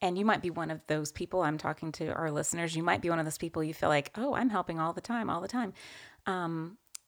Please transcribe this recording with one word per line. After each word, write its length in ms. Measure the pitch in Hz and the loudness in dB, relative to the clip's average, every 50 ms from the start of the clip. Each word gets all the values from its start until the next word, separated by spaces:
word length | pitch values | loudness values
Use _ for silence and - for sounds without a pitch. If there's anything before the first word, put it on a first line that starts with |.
And 160 | - 185 180 190 | 0 0 2 4
you 80 | 202 | 4
might 160 | 220 208 147 | 4 4 4
be 80 | - 180 | 2 -2
one 220 | 160 170 165 160 | -4 -2 -4 -4
of 100 | 160 160 - - | -4 -4 -2 0
those 240 | 156 156 151 147 | 0 0 0 -2
people. 300 | - - 175 - - 185 | -4 -6 -6 -2 0 2
I'm 160 | 175 147 151 156 | 2 2 2 0
talking 340 | - - 156 - - 160 147 | 0 -2 -4 -2 -4 -6 -4
to 140 | - 160 156 - | -4 -4 -2 -2
our 180 | - 165 156 | 0 0 0
listeners. 440 | 147 147 151 - - 170 170 165 165 | 0 0 0 0 0 0 0 -2 0
You 80 | 160 165 | 0 2
might 180 | 175 180 - | 2 2 2
be 80 | - 170 | 2 2
one 100 | 165 165 | 2 2
of 60 | 156 | 2
those 120 | 156 156 - | 0 -2 -4
people 260 | - 165 - 165 160 | -4 -4 -2 0 -2
you 100 | 156 156 | -2 0
feel 160 | - - 165 | 2 4 4
like, 220 | 151 147 143 - - | 4 4 2 0 -2
"Oh, 180 | 214 233 285 - | -4 -2 0 2
I'm 140 | - 240 262 | 2 2 2
helping 300 | 208 185 175 - 165 160 | 2 2 0 0 0 0
all 140 | 160 165 170 | 0 0 0
the 80 | 180 | -2
time, 280 | - - 233 240 220 185 | -4 -2 -2 -2 0 0
all 120 | 175 170 | -2 -2
the 60 | 185 196 | -2 -2
time." 260 | - 247 240 190 - - - - - - - - - - - | -2 -2 -2 -2 -4 -8 -14 -18 -16 -18 -18 -20 -18 -8 -4
Um, 520 | - 190 180 175 165 165 160 160 170 202 - _ _ - - _ | -2 -2 0 0 0 -2 -2 -4 -6 -8 -14 _ _ -18 -18 _